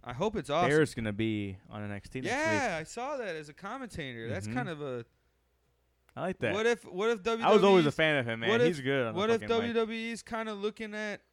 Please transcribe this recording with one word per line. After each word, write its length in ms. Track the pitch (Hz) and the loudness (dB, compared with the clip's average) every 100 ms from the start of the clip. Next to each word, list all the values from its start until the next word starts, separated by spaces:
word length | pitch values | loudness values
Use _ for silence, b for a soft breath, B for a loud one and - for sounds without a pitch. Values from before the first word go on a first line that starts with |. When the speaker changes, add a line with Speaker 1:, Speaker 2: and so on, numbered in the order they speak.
Speaker 1:
I 100 | - | -12
hope 200 | 123 202 214 | -4 -2 -2
it's 140 | 139 | -2
awesome. 200 | 147 175 | 2 4
Speaker 2:
Bear's 240 | 151 147 | 4 4
gonna 180 | - 110 | 2 -4
be 460 | 101 113 107 101 95 - | 0 0 0 -4 -8 -14
on 120 | 107 | -12
N 100 | 104 | -10
X 160 | 101 - | -10 -10
T 120 | 127 | -8
next 120 | 143 | -4
week. 80 | 254 | -2
Speaker 1:
Yeah, 320 | 311 311 254 165 | 0 0 0 -4
I 40 | |
saw 320 | 156 - 262 294 | -8 -8 -8 -6
that 160 | 214 160 | -6 -8
as 120 | 147 | -10
a 40 | |
commentator. 720 | 151 196 254 247 - 139 117 113 | -14 -12 -10 -10 -8 -8 -8 -6
That's 180 | - 104 | -6 -4
Speaker 2:
Mm-hmm. 100 | 175 | -4
Speaker 1:
kind 120 | 208 | -4
of 120 | 156 | -6
a 220 | 147 123 120 _ _ _ _ _ _ _ _ _ _ - | -6 -8 -10 _ _ _ _ _ _ _ _ _ _ -8
Speaker 2:
I 40 | |
like 160 | 165 185 | -6 -2
that. 160 | 117 | 0
Speaker 1:
What 100 | 196 | 2
if, 200 | 226 240 - | 2 0 -4
what 240 | 180 220 | -2 0
if 160 | 233 185 | 0 -2
Speaker 2:
I 260 | 226 175 | 0 6
was 100 | 208 | 8
always 220 | 196 190 151 | 8 8 6
a 20 | |
Speaker 1:
W 0 | |
W 0 | |
E's 60 | |
Speaker 2:
fan 220 | 131 156 147 | 4 2 2
of 100 | 117 | 0
him, 140 | 113 | -2
man. 80 | 117 | 2
Speaker 1:
what 120 | 233 | 4
Speaker 2:
He's 160 | 240 151 | 4 2
Speaker 1:
if, 60 | |
Speaker 2:
good 220 | 131 139 117 | 0 0 0
on 40 | |
the 40 | 160 | 0
Speaker 1:
what 100 | 214 | 2
if 120 | 226 | 2
Speaker 2:
fucking 60 | 208 | 2
mic. 80 | 233 | 0
Speaker 1:
W 140 | 233 | 2
W 240 | 226 226 226 | 0 0 -2
E 120 | 226 | -6
is 100 | 226 | -8
kinda 320 | - 220 220 | -8 -6 -6
looking 400 | 202 208 214 220 | -4 -4 -4 -10
at 280 | 208 214 202 _ | -8 -6 -8 _